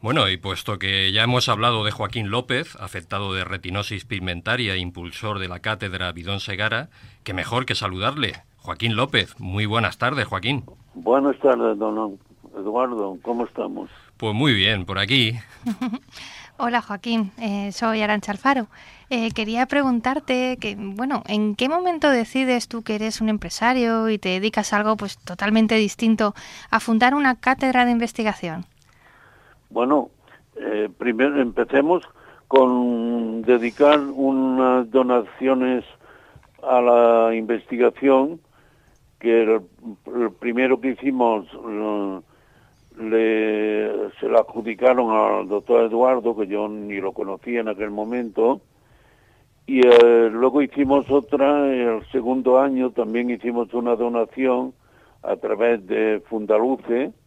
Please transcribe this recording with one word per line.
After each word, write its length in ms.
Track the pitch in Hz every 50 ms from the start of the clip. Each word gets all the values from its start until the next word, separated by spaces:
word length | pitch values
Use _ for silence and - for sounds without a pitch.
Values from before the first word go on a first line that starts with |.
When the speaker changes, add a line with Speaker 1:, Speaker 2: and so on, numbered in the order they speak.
| -
Speaker 1:
Bueno, 260 | 110 131 160 113 95
y 80 | 95 87
puesto 400 | 80 98 92 - - - 107 90
que 340 | - 98 98 98 95 95 95
ya 120 | 107 113
hemos 240 | 120 123 123 - -
hablado 340 | 117 101 110 120 120 110 107
de 60 | 107
Joaquín 400 | 104 - 110 98 113 123 110 98
López, 440 | 104 120 123 - 127 127 165 - - -
afectado 540 | 95 87 - 92 82 _ - 98 101 98 95
de 100 | 95 92
retinosis 640 | 87 95 92 - 90 90 101 104 - 107 95 -
pigmentaria 680 | - - 98 90 92 87 87 82 - 117 127 123 101 95
e 40 | 92
impulsor 600 | 90 90 87 90 87 87 - - - 107 104 101
de 100 | 95 90
la 120 | 87 87
cátedra 500 | - 107 110 101 107 101 98 92 92 90 85
Bidón 280 | 85 82 90 101 98
Segara, 480 | - - 98 90 104 110 113 113 143 - _ - - - - _ _
qué 120 | - -
mejor 320 | 92 87 - 117 120 131
que 80 | - 113
saludarle. 580 | - - 98 92 92 98 120 139 151 131 98 - - _ _ _
Joaquín 400 | _ _ - 87 - - 117 110
López, 420 | 107 127 143 - 120 95 - - -
muy 280 | - 95 92 104 107
buenas 320 | 104 104 117 110 95 - -
tardes, 260 | 117 123 143 139 110
Joaquín. 380 | 92 - 92 90 117 143 135 - - - _ - _ _
Speaker 2:
Buenas 440 | - - 110 120 139 139 143 131 -
tardes, 380 | - 139 127 117 117 113 110 101
don 400 | 110 110 107 110 110 104 98 98 _ _ - _ _ - -
Eduardo, 600 | - 95 104 107 120 127 127 123 110 101 98 95 87 _
¿cómo 220 | 117 120 120 120
estamos? 460 | 107 _ - 104 101 90 92 92 - - - - _ _
Speaker 1:
Pues 180 | _ - 110 104
muy 200 | 110 143 151 123
bien, 320 | 98 92 101 110 101 90
por 120 | 90 95 95
aquí. 360 | 101 101 127 135 120 110 117 117 - - - - -
Speaker 3:
<laughs> 120 | 247 214 - 247 254 202 269 _ - - - - - - - - - _
Hola, 240 | _ 277 240 233 233 220
Joaquín, 500 | - 202 196 - 233 233 226 214 190 - -
eh, 320 | 226 214 202 202 202 202 190
soy 280 | - 233 226 220 220 214
Arantxa 300 | 208 214 208 - - 202
Alfaro. 340 | 202 - 269 277 262 220 - - - - - - - - _
Eh, 200 | 262 240 226 226 220
quería 320 | - 220 208 226 233 254
preguntarte 880 | 254 - 285 285 262 247 233 220 254 269 302 294 - 262 254 254 254 254 254
que, 180 | - 214 202 208
bueno, 440 | 208 196 196 202 240 269 294 240 -
¿en 280 | - 214 214 214 214 208
qué 120 | - 247 262
momento 420 | 311 349 359 359 349 320 285 302
decides 580 | 277 240 226 - - 262 269 254 254 240 226 -
tú 140 | - 233 226
que 120 | - 220
eres 260 | 208 214 220 214 -
un 80 | 220 214
empresario 800 | 214 208 - 175 - - 214 233 262 262 240 226 226 226 220 220
y 100 | 220 208
te 120 | - 190
dedicas 420 | 185 185 196 220 220 - 208 - -
a 60 | 208
algo, 180 | 208 214 220
pues, 220 | 208 208 196 - _
totalmente 560 | _ - 175 - 196 208 214 226 220 214 233
distinto 580 | 220 214 202 - - 233 226 226 208 214 208 208 - - - - - - -
a 100 | - 220
fundar 340 | - - 226 220 247 247 269
una 200 | 294 285 262 254 -
cátedra 460 | - 254 269 269 - 262 247 247 247
de 60 | 240 240
investigación? 720 | 233 233 226 - - 226 214 196 - - 170 160 175 180 _ _ _ _ _ _ _ _ - _ _ - _ _ _ _ _ _ _ _ _
Speaker 2:
Bueno, 400 | - 113 120 127 147 147 123 - _ _ _ _ - - _ _ _
eh, 340 | 453 - 107 107 104 107 110 - _
primero 420 | 113 123 117 110 127 143 147 143
empecemos 640 | 131 120 104 - 117 110 - 135 139 156 180 175 - - _ - - - - - _ _
con 920 | - 135 131 127 127 123 123 123 120 117 117 117 120 120 113 113 110 117 113
dedicar 580 | 113 123 120 113 120 117 - 143 143 151 147
unas 880 | 143 139 139 131 135 135 135 131 131 131 131 131 131 127 127 127 123 113
donaciones 960 | 113 131 127 123 123 123 110 - - - 131 131 131 127 127 127 127 123 110 - - _ _ - - - - _ _ - _ _ _ _ -
a 180 | 135 127 123 120
la 520 | 120 120 120 120 117 117 113 113 113 113
investigación, 1040 | 113 110 107 120 107 - - 127 117 123 117 - - - 139 135 131 135 147 170 165 _ _ _ _ _ _ _ _ _ _ _ _ _ _ _ _
que 240 | - 117 113 117 113
el, 160 | 107 113 110 95 - _ _ - 117 104 _ _ - 123
el 180 | 120 120 110 92
primero 480 | _ - 120 117 120 127 131 131 117
que 80 | 110 135
hicimos, 560 | 123 - - 139 131 127 123 117 110 107 90 - - - - 117
eh, 520 | 107 104 107 107 104 104 101 98 95 92 85 _ _ _ _ _ _ _ _ _ _ _ _ _ _ -
le, 1120 | 113 110 110 113 113 110 110 110 110 107 107 107 107 107 107 104 107 107 107 104 104 101 - -
se 100 | - 110
la 120 | 117 117
adjudicaron 720 | 107 - - 113 107 113 110 98 123 127 127 123 123 113 110
al 360 | 110 107 107 104 101 98 92
doctor 360 | 101 104 - - 120 120 117
Eduardo, 520 | 113 110 113 123 131 131 123 104 120 117
que 120 | 104 107 92
yo 180 | 101 104 107 107
ni 280 | 107 107 104 104 101 98
lo 120 | 92 95 95
conocía 480 | - 104 98 98 92 - 123 120 117
en 80 | 110 110
aquel 220 | 104 95 107 107 104
momento, 680 | 104 107 110 120 123 120 113 95 - 110 120 139 196 _ _ _ _ _ _ _ _ _ _ _ _ _ _ _ _ _ _ _ _ _ -
y, 180 | 135 131 127
eh, 420 | 123 120 120 117 120 120 117 117 113 107
luego 300 | 113 123 131 123 143 143
hicimos 460 | 127 - 143 143 131 135 143 131 135
otra, 580 | 135 143 135 - - 135 139 139 147 147 143 139 135
el 320 | 127 120 120 113 107 - -
segundo 480 | - 131 113 120 127 131 123 127 127 131
año 320 | 135 139 135 127 127 127
también 400 | 113 - 117 107 113 120 120 123
hicimos 420 | 123 113 - 120 117 120 117 110 -
una 220 | 120 120 120 120
donación 800 | 110 120 120 120 117 113 107 - 131 131 131 127 123 127 131 - _ _ _ _ _ _ _ _ _ -
a 140 | 95 98
través 500 | - - 104 107 98 117 117 117 110 95
de 340 | 90 - 107 110 110 107 104 - -
Fundaluce 840 | 113 110 107 101 110 107 113 127 135 117 - - 117 120 135 180 226 _ _